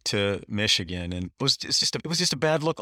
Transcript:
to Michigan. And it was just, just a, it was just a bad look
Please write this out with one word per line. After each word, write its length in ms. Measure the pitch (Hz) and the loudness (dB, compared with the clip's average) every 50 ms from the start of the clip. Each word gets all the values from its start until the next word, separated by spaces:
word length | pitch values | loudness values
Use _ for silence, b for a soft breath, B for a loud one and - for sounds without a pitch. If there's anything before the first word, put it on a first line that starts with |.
| - | -4
to 380 | - - 104 101 101 101 - - | -2 0 2 2 2 0 -2 -4
Michigan. 640 | - 107 101 107 104 - - 95 82 90 90 87 87 | -4 -2 0 2 2 2 2 0 -4 -4 -6 -4 -4
And 140 | 90 90 92 | -4 -4 -6
it 60 | 90 - - | -6 -4 -2
was 160 | 139 139 - | 0 0 0
just, 220 | - - - - - | 0 -2 -2 0 0
just 160 | - - - | 0 0 -2
a, 40 | 131 - | -4 -4
it 40 | |
was 120 | 156 170 160 | -2 -2 0
just 140 | 185 - - | 0 0 0
a 40 | |
bad 240 | 131 160 156 156 160 | 2 2 2 2 2
look 180 | 147 160 160 - | 2 0 -2 0